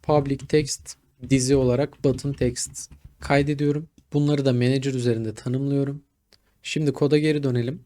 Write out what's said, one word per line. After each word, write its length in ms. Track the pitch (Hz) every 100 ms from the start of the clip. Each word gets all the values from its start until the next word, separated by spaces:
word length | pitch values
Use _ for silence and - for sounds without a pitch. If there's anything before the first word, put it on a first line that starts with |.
public 340 | - 151 139 139
text, 580 | 139 151 143 - - - _ _ 123
dizi 260 | 135 127 139
olarak 480 | 127 123 143 -
button 300 | 139 131 143
text 580 | 139 123 123 - - - - - _
kaydediyorum. 680 | - 143 143 143 147 147 160 _ _
Bunları 320 | 147 147 147 135
da 80 |
manager 400 | 123 123 135 135
üzerinde 400 | 131 120 113 110
tanımlıyorum. 680 | 110 127 131 139 139 139 143 _ _ _ _ _ _
Şimdi 300 | - 151 147
koda 240 | 131 143 151
geri 260 | 156 151
dönelim. 380 | 143 123 120 165